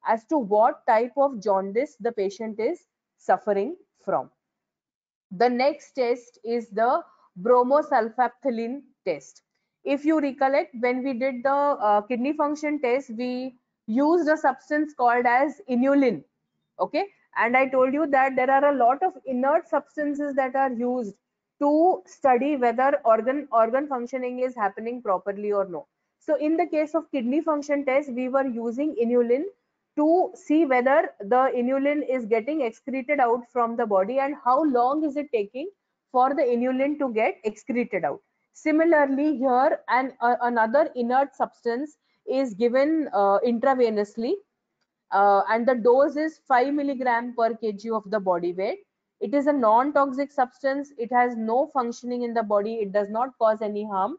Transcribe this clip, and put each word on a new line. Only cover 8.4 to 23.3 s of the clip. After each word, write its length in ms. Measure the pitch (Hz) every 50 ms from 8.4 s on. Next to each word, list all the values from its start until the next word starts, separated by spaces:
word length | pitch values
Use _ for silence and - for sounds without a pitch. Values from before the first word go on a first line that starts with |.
| - 277 233 220 226 233 254 285 - _ _ _ _
test. 380 | 190 160 143 - - _ - _ _ _ _ _ _ _ _ _
If 200 | 262 277 277 285
you 160 | 302 320 311
recollect, 540 | 285 277 254 285 277 269 277 285 349 - - 226
when 240 | 240 247 254 262
we 120 | 247 277 269
did 280 | 226 262 269 262 240
the, 80 | 240 269
uh, 500 | 277 285 285 285 277 - 202 214 208 208
kidney 300 | 208 - 247 226 240 277
function 480 | 302 302 302 285 302 294 302 294 294 294
test, 300 | 302 240 240 277 277 -
we 460 | 226 220 247 247 247 247 254 262 254 _ _ _ _ _ _
used 420 | - 220 254 285 302 339 359 320 294
a 80 | 311
substance 580 | 302 311 277 254 262 _ _ 302 302 302 - -
called 320 | - 247 240 233 247 247
as 340 | 247 240 254 277 311 254 - - -
inulin. 540 | 254 240 254 269 277 285 277 247 208 143 - _ _ _ _ _ _ _ _ _ _ -
Okay, 280 | 185 190 - 302 392 403 _ _ _ _ -
and 200 | - 208 233 247
I 120 | 262 262 262
told 240 | 269 262 254 262
you 140 | 254 294 320 294
that 280 | 277 262 262 269 262
there 140 | 254 254 254
are 220 | 269 269 285 285
a 40 | 285
lot 260 | 262 240 226 262 294
of 120 | 370 370 370 277 _
inert 440 | 262 262 247 254 269 302 349 339 -
substances 680 | - 285 294 _ _ - 294 285 294 269 294 285 277
that 180 | 269 269 262 254
are 180 | 269 269 269
used 420 | 247 220 247 247 247 254 233 202 190 _ _ _ _ _ _ _ _ _
to 420 | 294 285 294 311 330 370 370 370 -
study 500 | - - _ - 277 254 240 262 285 302
whether 440 | 269 240 240 226 233 262 269 294 285 -
organ, 420 | 226 220 220 220 247